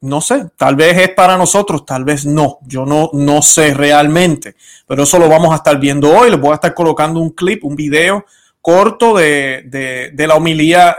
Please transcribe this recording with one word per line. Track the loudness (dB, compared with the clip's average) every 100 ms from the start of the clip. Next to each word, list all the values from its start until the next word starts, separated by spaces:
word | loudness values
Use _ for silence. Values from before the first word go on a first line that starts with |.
no | -8 -6
sé, | -4 -4 -6 -4
tal | -2
vez | 2 2 2
es | 0
para | 2 2 2
nosotros, | 0 -2 -2 -6
tal | -8 -8
vez | -6 -4
no. | -2 -2 -2 -4
Yo | -12 -10 -4
no, | -2 -2
no | -2 0 0
sé | 0 2 0
realmente, | 0 2 2 2 0 0 -2 -8 -20 _ _ -8
pero | -2
eso | 0 2
lo | 4
vamos | 4 2
a | 0
estar | 0 0
viendo | -2 0 2
hoy. | 4 4
Les | 2
voy | 0
a |
estar | -2 -2
colocando | -2 -2 -2 -4 -4
un | -6
clip, | -6 -6 -6
un | -8 -8
video | -4 0 0 -2 -8 _ _ _
corto | 2 2 2 0 0
de, | 2 0 0 -4 -8 -12
de, | -10 -10 -10 -10
de | -6 0
la | 0
homilía, | 0 0 2 4 2